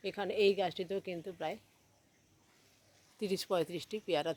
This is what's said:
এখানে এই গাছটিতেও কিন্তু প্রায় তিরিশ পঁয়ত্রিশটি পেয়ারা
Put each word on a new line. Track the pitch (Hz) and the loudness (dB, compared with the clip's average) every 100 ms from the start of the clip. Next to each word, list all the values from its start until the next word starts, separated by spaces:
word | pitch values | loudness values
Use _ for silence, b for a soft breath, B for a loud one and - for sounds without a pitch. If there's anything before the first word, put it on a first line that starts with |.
এখানে | 196 202 185 - | -6 -4 -2 4
এই | 202 196 | 4 4
গাছটিতেও | 185 - 175 196 185 | 0 -2 -4 -4 -4
কিন্তু | 175 175 170 | -8 -8 -6
প্রায় | 156 214 - _ _ _ _ _ _ _ _ _ _ _ _ _ _ - | -6 -6 -14 _ _ _ _ _ _ _ _ _ _ _ _ _ _ -4
তিরিশ | 202 185 - | 0 0 2
পঁয়ত্রিশটি | 175 160 175 - 214 196 | 2 2 -4 -6 -8 0
পেয়ারা | 156 156 | 0 0